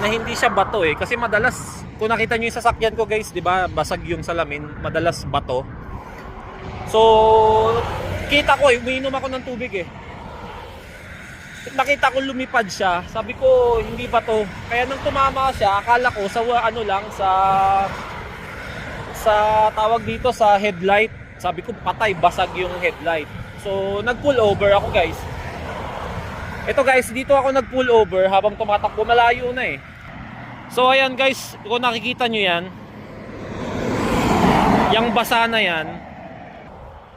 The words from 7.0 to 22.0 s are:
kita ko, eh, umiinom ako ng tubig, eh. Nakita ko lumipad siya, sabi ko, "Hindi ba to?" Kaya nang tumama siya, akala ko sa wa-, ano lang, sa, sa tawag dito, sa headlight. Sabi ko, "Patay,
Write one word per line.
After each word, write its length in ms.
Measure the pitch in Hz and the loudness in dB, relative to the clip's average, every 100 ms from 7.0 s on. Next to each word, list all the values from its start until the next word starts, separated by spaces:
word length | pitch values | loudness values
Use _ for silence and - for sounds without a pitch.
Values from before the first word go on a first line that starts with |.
| 226 220 220 220 220 220 220 233 - - - - - | 8 8 8 6 6 4 2 0 -2 -6 -6 -6 0
kita 320 | 285 285 269 | 2 4 4
ko, 160 | 277 | 6
eh, 80 | 240 | 4
umiinom 320 | 240 262 269 | 0 -4 -2
ako 160 | 262 262 | -4 -4
ng 140 | 262 262 | -8 -8
tubig, 400 | 240 240 190 160 | -8 -6 -6 -8
eh. 0 | - - - - - - - - - - - - - - - - - - | -12 -16 -16 -16 -14 -14 -14 -16 -16 -18 -18 -18 -18 -18 -18 -18 -16 -6
Nakita 400 | 269 262 285 269 | -2 0 2 2
ko 160 | 262 269 | 2 -4
lumipad 400 | 254 262 247 202 | -6 0 0 0
siya, 400 | - 190 175 175 | 0 0 0 -4
sabi 320 | 220 208 - | -8 -8 2
ko, 400 | 262 254 240 226 | 6 6 6 2
"Hindi 320 | 214 226 240 | -2 -6 0
ba 80 | 233 | 0
to?" 240 | 233 220 202 - - | 2 -2 -2 -8 -4
Kaya 160 | 240 254 | -2 -2
nang 80 | 269 294 | -2 -2
tumama 480 | 269 269 269 269 | 2 2 2 -2
siya, 240 | 254 202 196 | 2 2 2
akala 320 | 208 240 247 | 2 2 2
ko 160 | 220 196 | 0 -2
sa 160 | 226 | -2
wa-, 240 | 233 240 226 | 0 2 0
ano 160 | 226 | -2
lang, 240 | 208 196 208 | -2 -2 -4
sa, 140 | - 190 190 190 190 196 196 196 - - - - - - - - - - - - | -2 2 4 4 4 4 2 0 -6 -10 -12 -12 -14 -14 -12 -12 -12 -12 -12 -12
sa 200 | - 226 208 214 214 214 214 | -2 2 4 4 4 4 2
tawag 240 | 214 233 | 0 0
dito, 320 | 214 226 247 | -2 -2 -2
sa 240 | 240 214 202 | 4 6 6
headlight. 560 | 208 175 185 202 220 - - - | 2 0 2 4 2 -4 -18 -6
Sabi 240 | 180 170 | -6 -6
ko, 80 | 180 202 - | -10 -6 -6
"Patay, 320 | 180 | -2